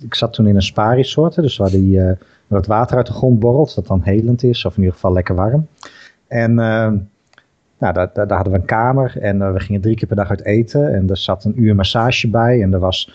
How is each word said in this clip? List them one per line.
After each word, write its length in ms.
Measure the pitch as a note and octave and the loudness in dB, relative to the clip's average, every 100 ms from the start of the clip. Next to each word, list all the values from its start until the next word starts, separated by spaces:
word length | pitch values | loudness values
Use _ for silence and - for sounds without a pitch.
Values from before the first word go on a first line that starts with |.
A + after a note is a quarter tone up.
ik 140 | A#2+ - | -12 -6
zat 180 | A#2 | -4
toen 140 | - A2 | 0 2
in 80 | G2 | 4
een 60 | |
spa-resort, 760 | F#2+ - G#2+ B2+ C3 - D#3+ E3+ | 2 0 0 2 0 0 0 0
hè, 60 | |
dus 160 | D3+ - | -2 0
we 60 | |
hadden 180 | G2 F#2+ | 0 2
die, 180 | F#2+ F#2+ | 2 2
eh, 60 | F#2 F#2 - _ _ | 2 -2 -8 _ _
waar 120 | G2+ | -2
het 80 | F2+ | 0
water 300 | G#2+ A#2+ B2 | 0 2 0
uit 80 | - | -2
de 60 | |
grond 260 | - B2+ A#2 | 0 2 2
borrelt, 360 | A#2 B2+ D#3 - | 2 2 0 -2
dat 120 | F#2+ | -2
dan 140 | F#2+ | -2
helend 400 | F2+ G2+ A#2 A#2+ | 0 0 0 0
is, 220 | B2+ A#2+ - | 0 0 -2
of 60 | |
in 60 | - | 0
ieder 140 | F#2 | 0
geval 200 | F2+ G2 | 0 0
lekker 220 | F#2 F2+ F2+ | 0 0 -2
warm. 320 | G2 C#3+ D#3 _ - - - _ _ | 0 0 -2 _ -20 -20 -20 _ _
En, 220 | A#2 A2+ A#2 | -2 0 2
eh, 320 | A2+ A2 A2 G#2 G2+ _ _ _ _ _ _ _ | 2 0 0 -2 -6 _ _ _ _ _ _ _
nou, 160 | - | -4
daar, 160 | F#2 F#2 | -2 -2
daar, 140 | - G#2 | -2 -2
daar 80 | F#2+ | 0
hadden 180 | F#2+ | 0
we 60 | F#2+ | -2
een 60 | F2+ | 0
kamer 520 | A2+ A#2+ C3+ C3 - | 0 2 0 -2 -2
en, 200 | G#2 G2 | -2 -2
eh, 100 | G2 | 0
we 60 | F#2+ | -2
gingen 220 | F#2 G2+ | -2 -2
drie 140 | G2+ A2+ | 0 -2
keer 120 | - | -2
per 80 | G#2 | -2
dag 140 | G2 | -2
uit 140 | G2+ - | -4 0
eten 480 | G#2+ A#2 C#3+ D3 | 0 0 0 0
en 160 | G#2 F#2 | 0 0
er 80 | F#2 | -2
zat 260 | - F#2+ | -2 -2
een 180 | - A#2 | -2 0
uur 140 | A2 G2+ | 2 2
massage 540 | F#2 A#2 A#2 B2 A#2+ | 2 0 0 0 -2
bij 320 | G#2+ A#2 B2 | 0 2 2
en 120 | G2 | 2
er 60 | G2 | 0
was, 320 | F#2 F2+ - | 0 -4 -8